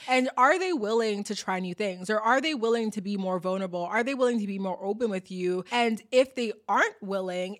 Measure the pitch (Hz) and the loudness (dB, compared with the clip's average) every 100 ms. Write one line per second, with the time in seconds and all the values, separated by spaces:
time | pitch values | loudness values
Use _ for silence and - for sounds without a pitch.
0 | - 254 254 - 262 349 370 330 208 226 | 0 2 2 4 6 6 2 -2 0 0
1 | 220 202 202 202 - 190 185 175 208 180 | 0 -2 -4 -8 -4 -4 -4 -4 -4 -4
2 | 185 214 220 262 311 294 226 233 220 214 | -2 0 4 2 2 0 2 2 0 -4
3 | 190 202 190 185 180 190 190 175 175 208 | -4 -4 -2 -2 -2 -2 -4 -4 -2 -2
4 | 240 277 247 240 202 196 190 180 196 208 | 0 2 2 2 -2 -4 -4 -4 -4 -2
5 | 240 190 185 185 180 180 180 240 233 226 | -2 -2 -6 -4 -2 -2 -2 0 0 0
6 | - 254 269 - 233 - - 220 427 - | 2 4 4 2 -4 -6 -2 2 2 -2
7 | 196 196 190 180 185 202 | -6 -4 -4 -4 -6 -4